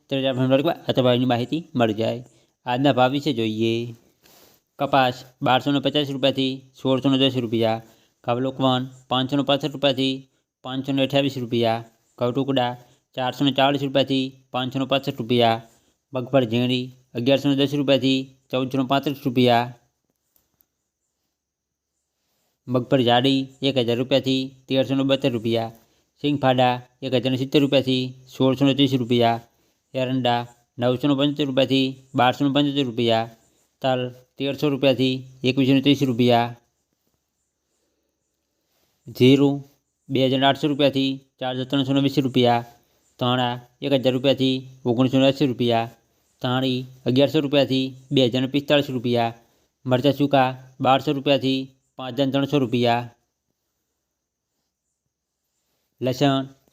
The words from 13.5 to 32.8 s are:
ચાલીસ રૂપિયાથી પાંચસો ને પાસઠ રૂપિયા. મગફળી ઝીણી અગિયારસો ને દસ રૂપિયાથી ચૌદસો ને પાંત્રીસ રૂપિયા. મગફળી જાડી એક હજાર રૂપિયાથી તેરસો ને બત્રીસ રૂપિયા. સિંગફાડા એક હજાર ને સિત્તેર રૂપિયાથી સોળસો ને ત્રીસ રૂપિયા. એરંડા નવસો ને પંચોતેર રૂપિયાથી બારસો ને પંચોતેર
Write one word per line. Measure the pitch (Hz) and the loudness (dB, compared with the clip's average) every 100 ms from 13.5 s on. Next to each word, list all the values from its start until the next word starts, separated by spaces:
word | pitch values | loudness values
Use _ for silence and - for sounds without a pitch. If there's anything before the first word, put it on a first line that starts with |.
ચાલીસ | 131 135 143 139 | 2 2 2 0
રૂપિયાથી | 139 135 135 131 - _ | 0 0 -2 -4 -8 _
પાંચસો | 127 127 135 | -8 -6 -4
ને | 131 | -2
પાસઠ | 139 139 135 | -2 -2 -6
રૂપિયા. | 110 120 113 113 - _ _ _ _ | 0 4 4 2 -6 _ _ _ _
મગફળી | 127 123 135 120 | -8 0 0 0
ઝીણી | 117 123 127 127 - _ | 0 0 -2 -4 -14 _
અગિયારસો | 120 120 135 143 | -4 0 2 2
ને | 135 | 0
દસ | 139 143 | 0 -2
રૂપિયાથી | 139 135 131 135 135 _ - | 0 2 2 0 -4 _ -8
ચૌદસો | 127 131 135 | -4 -2 -2
ને | 127 | 0
પાંત્રીસ | 139 151 135 | 0 -2 -4
રૂપિયા. | 139 123 123 117 123 123 _ _ _ _ _ _ _ _ _ _ _ _ _ _ _ _ _ _ _ _ _ _ _ _ _ _ _ _ - | -2 2 4 4 0 -10 _ _ _ _ _ _ _ _ _ _ _ _ _ _ _ _ _ _ _ _ _ _ _ _ _ _ _ _ -4
મગફળી | 127 120 143 120 | -4 0 0 4
જાડી | 120 135 135 131 - | 4 4 0 -2 -4
એક | 139 131 | -2 0
હજાર | 117 120 | 0 -2
રૂપિયાથી | 135 135 131 131 135 - | 0 0 0 -2 -4 -12
તેરસો | - 131 123 | -4 -2 0
ને | 135 | 0
બત્રીસ | 135 135 139 117 | 0 0 0 -2
રૂપિયા. | 113 113 113 - _ _ _ _ | -2 -2 -4 -12 _ _ _ _
સિંગફાડા | 147 143 131 127 123 123 - - | -4 0 0 2 2 0 -8 -12
એક | 135 | -4
હજાર | 127 123 | -2 0
ને | 131 | -2
સિત્તેર | 135 156 | 0 2
રૂપિયાથી | 139 139 131 131 127 131 - | 2 2 0 -2 -4 -10 -14
સોળસો | - 131 127 | 0 0 2
ને | 139 | 2
ત્રીસ | 135 139 127 | 2 2 0
રૂપિયા. | 117 123 117 117 - _ _ _ _ | 0 2 2 0 -6 _ _ _ _
એરંડા | 131 127 131 120 120 120 _ _ - | -6 -4 -2 0 -2 -4 _ _ -4
નવસો | 123 123 147 | -2 0 0
ને | 135 | 2
પંચોતેર | 147 143 143 | 0 0 -2
રૂપિયાથી | 131 127 135 131 131 _ | 0 2 2 0 -4 _
બારસો | 139 123 123 | 2 2 2
ને | 143 | 0
પંચોતેર | 135 147 139 | 0 0 -2